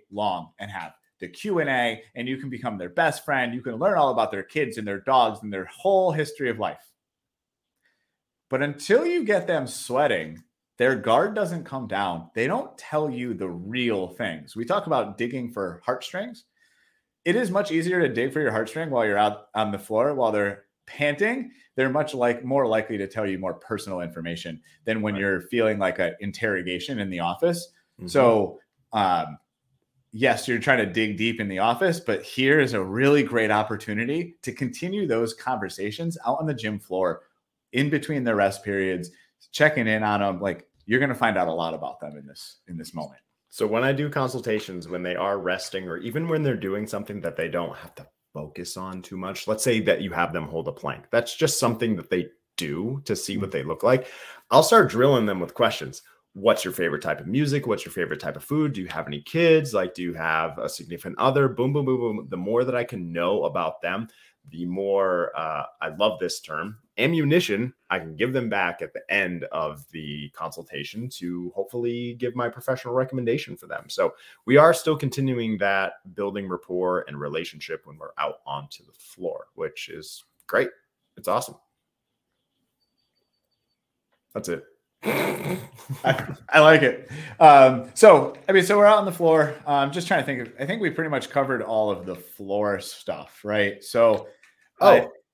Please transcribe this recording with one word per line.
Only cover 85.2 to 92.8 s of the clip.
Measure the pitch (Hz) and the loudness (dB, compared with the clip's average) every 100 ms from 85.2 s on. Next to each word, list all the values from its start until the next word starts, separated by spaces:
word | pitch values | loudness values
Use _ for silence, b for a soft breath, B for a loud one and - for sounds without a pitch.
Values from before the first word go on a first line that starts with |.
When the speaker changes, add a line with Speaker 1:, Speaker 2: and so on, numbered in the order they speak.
| - - - 185 - - - 139 135 135 - 139 - | -2 -4 -6 -6 -8 -18 -14 -4 -4 -4 -8 -12 2
Speaker 1:
I | 151 | 8
like | 151 160 | 10 10
it. | 135 - - 143 B B | 6 0 -10 -14 B B
Um, | 156 143 131 123 - | 12 12 12 8 -4
so, | - 220 156 - - - | 8 12 12 8 -6 4
I | |
mean, | 190 | 4
so | 175 208 | 6 8
we're | 208 | 10
out | 208 | 8
on | 196 | 4
the | |
floor. | 175 165 160 143 120 147 | 2 4 6 4 0 0
Um, | 143 139 | 2 2
just | 165 170 | -2 0
trying | 180 | 0
to | 139 | 0
think | 127 117 | -4 -6
of, | - | -10
I | 139 | -6
think | 226 | -2
we | 180 | -2
pretty | 156 160 | -2 -2
much | 139 - | -2 -2
covered | 143 135 123 | -2 0 -2
all | 104 110 107 | 0 0 2
of | 92 92 | 0 -6
the | 87 | -12
floor | - - 98 101 104 | -12 -16 -4 0 0
stuff, | 98 | -2